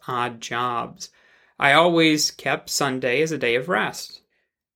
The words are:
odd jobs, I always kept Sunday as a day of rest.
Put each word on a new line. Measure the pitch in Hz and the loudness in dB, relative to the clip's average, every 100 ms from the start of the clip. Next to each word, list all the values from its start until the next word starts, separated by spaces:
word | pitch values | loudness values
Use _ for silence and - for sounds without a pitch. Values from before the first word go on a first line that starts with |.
| - | -8
odd | 123 120 117 | -4 -4 -6
jobs, | - 120 123 120 120 - - _ _ _ _ - | -8 -4 -4 -4 -8 -12 -20 _ _ _ _ 0
I | 143 | 4
always | 147 175 170 160 151 - | 6 6 4 4 4 0
kept | - 135 151 - | -4 -6 -6 -4
Sunday | - 143 131 131 127 | -4 -2 -2 -2 -2
as | 160 | -2
a | 143 | -2
day | 120 117 | 0 -2
of | 160 | 0
rest. | 208 170 - - - _ _ _ _ _ | -2 -2 -8 -16 -20 _ _ _ _ _